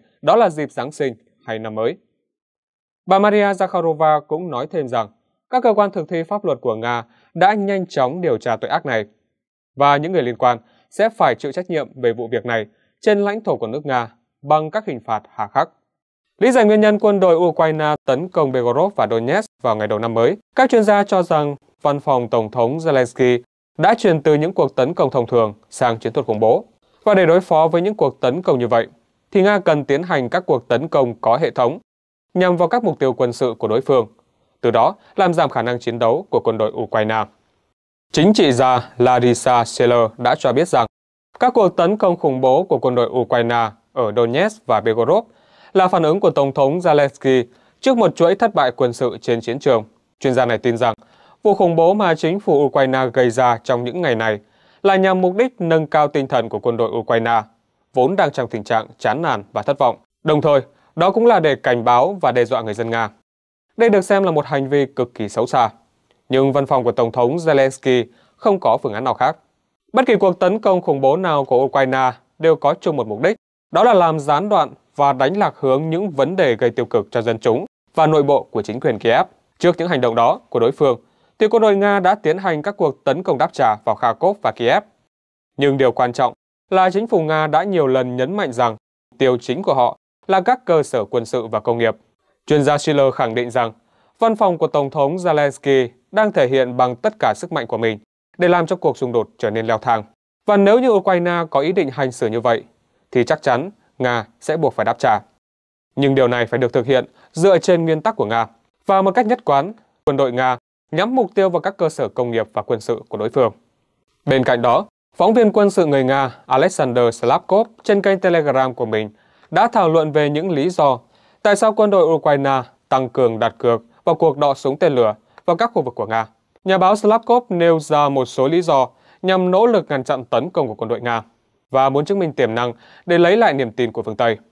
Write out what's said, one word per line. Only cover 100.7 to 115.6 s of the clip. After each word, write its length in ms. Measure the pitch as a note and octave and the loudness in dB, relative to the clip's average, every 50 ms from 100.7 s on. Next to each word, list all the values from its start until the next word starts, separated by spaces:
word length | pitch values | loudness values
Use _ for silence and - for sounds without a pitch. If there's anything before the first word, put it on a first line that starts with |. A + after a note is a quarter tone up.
| A3 B3+ | 4 4
như 100 | C4 B3 | 4 2
Ukraine 540 | G#3+ F#3+ F#3 G3 F#3 F3 F3 F3 F3 E3+ E3 D#3+ | 2 2 2 0 0 0 0 -2 -2 -4 -4 -2
có 100 | - C#3 | -2 -2
ý 120 | D3 F3 | -2 0
định 180 | F#3 G3 D#3 C3+ | 0 -2 -2 -2
hành 200 | - D3 C3+ B2+ | -4 -4 -4 -4
xử 160 | A#2+ - B2 | -4 -4 -4
như 140 | G#2+ A2+ A#2 | -4 -2 -2
vậy, 220 | A2+ A#2+ A#2 A2 - _ _ _ _ _ _ _ _ _ | 0 0 0 -2 -4 _ _ _ _ _ _ _ _ _
thì 120 | - B2 A#2+ | 0 0 0
chắc 180 | - D#3 - | 0 -2 -2
chắn 280 | - C3+ A#2+ B2+ E3 G3+ - _ _ _ _ - | 0 0 0 0 -2 -6 -12 _ _ _ _ -4
Nga 260 | B2+ B2 A#2+ A#2 G2+ - _ _ | -2 -2 -2 -4 -6 -8 _ _
sẽ 160 | - - D#3 | -6 -4 -2
buộc 160 | E3 D3 A#2+ - | -2 -2 -2 -2
phải 120 | A2+ G#2+ | -2 -2
đáp 140 | A2+ A#2 - | -2 -2 0
trả. 200 | C#3 A#2+ G#2+ G2+ - _ _ _ _ _ _ _ _ _ _ _ _ _ _ | 0 0 0 0 -4 _ _ _ _ _ _ _ _ _ _ _ _ _ _
Nhưng 200 | C3+ C#3+ C3+ C3+ | -2 0 2 2
điều 120 | C3+ B2+ | 2 2
này 180 | A#2+ B2 A#2+ A2+ | 2 2 -2 -2
phải 140 | - A#2+ C3 | -2 -2 -2
được 140 | B2+ A#2 - | -2 -2 -2
thực 120 | C3 A2 | -2 0
hiện 200 | C3+ C3 B2+ - - _ _ _ _ - | 0 0 0 -2 -4 _ _ _ _ -4
dựa 240 | D#3 F3 G3+ F3+ | 0 2 4 2
trên 280 | E3 - F#3+ F3 E3 E3 | 2 2 2 2 2 2
nguyên 160 | D#3+ D#3+ D#3+ | 0 -2 -2
tắc 140 | - A3 A3 | -2 -2 -2
của 100 | - A2+ | -2 -2
Nga. 220 | G#2 A2+ A#2 A2 - _ _ _ _ _ _ _ | -2 -2 -2 -2 -4 _ _ _ _ _ _ _
Và 160 | - F#3+ F#3+ | 0 0 2
một 100 | F#3+ G3 | 2 2
cách 140 | F#3 B3 A3+ | 0 0 0
nhất 200 | G#3+ B3 - - | 0 -2 -2 0
quán, 280 | D3+ C#3 C#3 D#3 G3+ A#3 _ _ _ _ _ _ | 0 0 0 0 -2 -8 _ _ _ _ _ _
quân 120 | D3 C#3 | -4 0
đội 140 | C#3 C#3 B2 | 0 0 0
Nga 260 | A#2+ B2+ C3 B2+ B2 A2+ _ _ _ _ _ _ | 0 0 0 0 -2 -4 _ _ _ _ _ _
nhắm 240 | D3+ E3 G3 A#3+ B3+ | -4 -2 -2 0 0
mục 160 | C4 G#3 - - | -2 -2 0 0
tiêu 140 | G3+ G3 F#3 | 0 0 0
vào 100 | F3 D#3 | 0 -2
các 180 | - G3+ G3 | -4 -6 -4
cơ 120 | - E3+ D#3 | -4 -4 -4
sở 180 | - - B2+ | -2 -4 -6
công 240 | G2+ - C3 B2 A#2+ | -4 -4 -4 -4 -2
nghiệp 180 | A2+ A2+ G#2 - - | -2 -4 -4 -4 -6
và 80 | G#2+ | -8
quân 200 | - - A#2+ A2 | -4 -4 -4 -4
sự 200 | - - A#2 G2+ - _ | -4 -6 -6 -6 -8 _
của 80 | A2+ | -8
đối 120 | G#2 G#2+ A2+ | -6 -6 -2
phương. 220 | - C#3 A#2+ G#2 - _ _ _ _ _ _ _ _ _ _ _ _ _ - | 0 0 0 0 -2 _ _ _ _ _ _ _ _ _ _ _ _ _ -4
Bên 180 | - C3+ C3 A#2+ | 0 0 0 2
cạnh 180 | C3+ B2 A#2+ | 0 0 2
đó, 240 | A#2+ A#2+ B2 E3+ G#3 - _ _ _ _ _ | 2 2 2 0 -2 -4 _ _ _ _ _
phóng 180 | - F3 G#3+ A3+ | 0 2 2 4
viên 180 | B3 A3 G#3 | 4 4 4
quân 180 | - G#3+ | 4 2